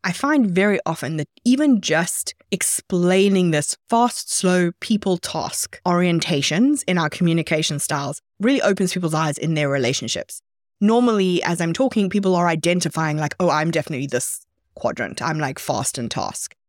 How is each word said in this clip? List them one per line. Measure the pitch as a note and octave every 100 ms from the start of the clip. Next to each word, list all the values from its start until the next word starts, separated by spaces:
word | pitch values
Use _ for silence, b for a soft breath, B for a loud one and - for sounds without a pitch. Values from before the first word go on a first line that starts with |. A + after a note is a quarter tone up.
I | F#3+
find | F3 C#4 D4+ G#3+
very | F3+ G#3 G3 -
often | D#3+ C3+ D#3
that | C#3+ _
even | A#3+ C4 D4+ A3+
just | D#3+ D#3 F3 - - - _
explaining | F#3+ - - _ F3+ F3 F#3+ G3+ G3 F3
this | D3+ C#3+ - _
fast, | A#3 A#3+ - -
slow, | - F#3 F3+ F3 -
people | - G#3 G3 F3
task | - D#3+ - - - -
orientations | F3+ F3 F3+ E3+ - F3 - D#3 C4 D4 -
in | F3+
our | D3+
communication | - E3+ E3 D#3 D#3+ E3 D3
styles | - D3 C#3 D3 _ _
really | G#3+ C4+
opens | - F#3+ F3+
people's | F3+ E3+
eyes | D#3 D#3 C#3+
in | D#3+
their | D#3 C#3+
relationships. | C#3 A#2+ B2+ A#2 - - - _ _ _ _
Normally, | G3+ A#3 B3 G#3+ F#3 F3
as | - E3+
I'm | E3+
talking, | E3 C4 A3+ F#3+
people | G#3 F#3+ F3+
are | F3
identifying | E3 E3+ F3+ E3+ - D#3+ D3+
like, | D3+ -
"Oh, | F3+
I'm | D3+ E3
definitely | D#3+ - C#3+ C#3
this | B2 - - _ _ _
quadrant. | - G#2+ - G#2 -
I'm, | B2+ D#3+
like, | C#3+ D#3
fast | - A#2 - -
and | A#2
task." | - - - - -